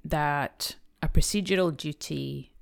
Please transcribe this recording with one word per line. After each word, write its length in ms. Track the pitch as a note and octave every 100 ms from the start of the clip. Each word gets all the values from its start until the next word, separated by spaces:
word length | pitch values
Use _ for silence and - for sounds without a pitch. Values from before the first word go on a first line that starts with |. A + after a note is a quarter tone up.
that 720 | D#3 D#3 D3 C#3+ C3+ - - - - -
a 80 | E3
procedural 640 | - - G#3 F#3 F#3+ F3
duty 800 | C#3 D3+ D3+ - D3 C#3 C#3 C3+ -